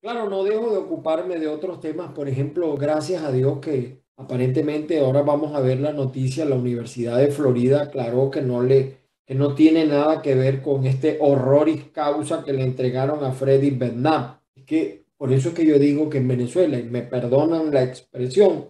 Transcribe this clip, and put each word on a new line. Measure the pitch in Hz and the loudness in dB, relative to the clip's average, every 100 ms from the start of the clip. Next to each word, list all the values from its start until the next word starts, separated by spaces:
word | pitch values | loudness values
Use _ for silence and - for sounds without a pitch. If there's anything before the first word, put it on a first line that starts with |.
Claro, | 214 240 208 | -8 -6 -4
no | 190 | -2
dejo | 190 220 233 | 0 0 0
de | 202 | -2
ocuparme | - 156 147 160 180 175 | -4 -6 -2 -2 -2 -4
de | 156 | -4
otros | 151 180 165 | -6 -8 -8
temas. | 160 156 160 | -8 -8 -10
Por | 143 139 | -8 -6
ejemplo, | 127 135 175 170 143 | -4 -4 -2 -4 -2
gracias | 147 151 147 180 | -2 -2 -2 -4
a | 156 | -2
Dios | 127 131 139 | 0 0 -2
que | - 139 120 - _ _ | -4 -4 -6 -12 _ _
aparentemente | - 123 127 135 151 151 151 165 | -8 -2 0 0 -2 -4 -2 0
ahora | 135 135 | 2 2
vamos | 143 147 151 | 2 0 0
a | 147 | 0
ver | 131 131 | 0 0
la | 147 | -2
noticia, | 147 135 131 131 135 | -2 -4 -2 -4 -2
la | 151 131 | -2 0
Universidad | 123 120 110 - 117 120 | 0 -4 -6 -8 -2 2
de | 143 | 2
Florida | 143 143 123 123 143 | 2 0 2 4 2
aclaró | 143 135 117 123 135 | 0 -4 -2 0 0
que | 156 | 0
no | 131 123 | -2 0
le, | 123 135 135 - _ _ | 4 4 2 -8 _ _
que | _ | _
no | 135 143 | -2 0
tiene | 139 156 160 156 | 4 6 6 2
nada | 143 147 156 | 2 2 0
que | 151 | 0
ver | 131 131 135 | 2 2 0
con | 151 139 | -2 -2
este | 131 131 156 147 | 0 0 0 2
horroris | 147 135 123 143 151 147 | 2 2 4 4 4 0
causa | - - 147 151 139 160 | -6 -4 -2 -2 -2 -4
que | - | -2
le | 135 | -2
entregaron | 131 127 127 127 135 151 | -2 -2 -2 -2 -2 -2
a | 135 | -4
Freddy | 127 135 135 139 | -2 2 4 4
Bernard. | 127 120 113 143 151 127 - _ | 0 -4 -2 0 0 -2 -12 _
Es | _ | _
que | _ 156 156 - _ _ | _ -2 -2 -8 _ _
por | 139 | 0
eso | 131 170 | 0 0
es | |
que | 170 | 2
yo | 156 143 | 4 6
digo | 143 143 151 | 4 2 0
que | 139 | 0
en | 127 | 0
Venezuela, | 127 120 170 175 127 | -2 -2 0 0 0
y | |
me | 117 120 | -4 -8
perdonan | - 131 127 131 156 165 156 | -4 -6 0 2 2 0 0
la | 143 | 0
expresión | 127 - _ 135 127 185 196 156 - | 0 -4 _ -8 -4 4 4 4 -8